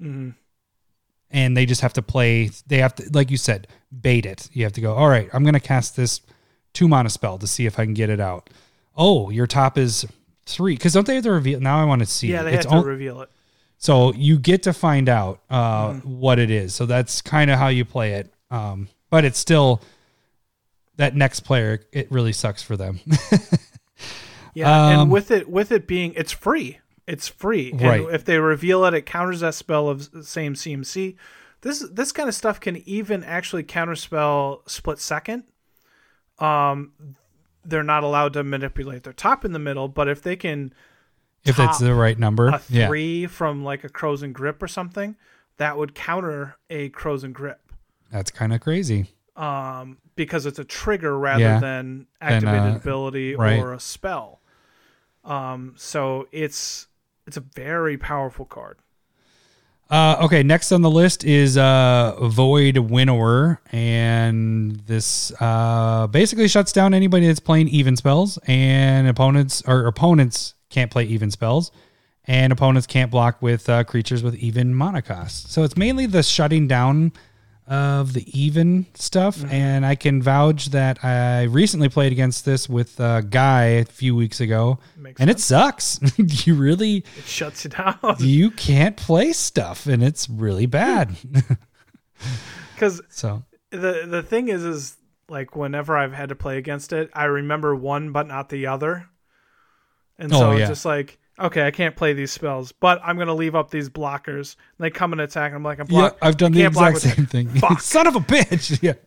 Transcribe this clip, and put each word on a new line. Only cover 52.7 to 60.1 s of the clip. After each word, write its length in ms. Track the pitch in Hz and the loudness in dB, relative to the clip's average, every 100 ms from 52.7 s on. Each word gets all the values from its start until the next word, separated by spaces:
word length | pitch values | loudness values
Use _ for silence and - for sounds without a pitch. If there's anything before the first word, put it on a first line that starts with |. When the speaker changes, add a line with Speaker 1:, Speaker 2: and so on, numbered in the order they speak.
Speaker 2:
uh, 20 | 113 | -2
Speaker 1:
ability 580 | 143 135 135 135 131 135 | -6 -6 -6 -6 -8 -2
Speaker 2:
right. 220 | 110 113 | 0 2
Speaker 1:
or 120 | 127 | -2
a 60 | 123 | -10
spell. 580 | - - 190 165 110 _ _ _ _ _ _ _ _ _ | -16 -12 -10 -10 -12 _ _ _ _ _ _ _ _ _
Um, 520 | - 143 131 127 127 - | -12 -10 -10 -12 -16 -18
so 520 | - 151 135 131 135 | -10 -6 -4 -6 -10
it's, 540 | 156 151 - - - - _ _ _ - | -8 -8 -8 -10 -12 -16 _ _ _ -18
it's 100 | 147 | -16
a 40 | 131 | -16
very 440 | - 135 170 160 143 | -16 -8 -4 -4 -6
powerful 480 | - 147 135 - 131 | -8 -8 -8 -12 -18
card. 320 | - - - _ _ _ _ _ _ _ _ _ _ _ | -18 -20 -20 _ _ _ _ _ _ _ _ _ _ _
Speaker 2:
Uh, 260 | 151 156 | 4 4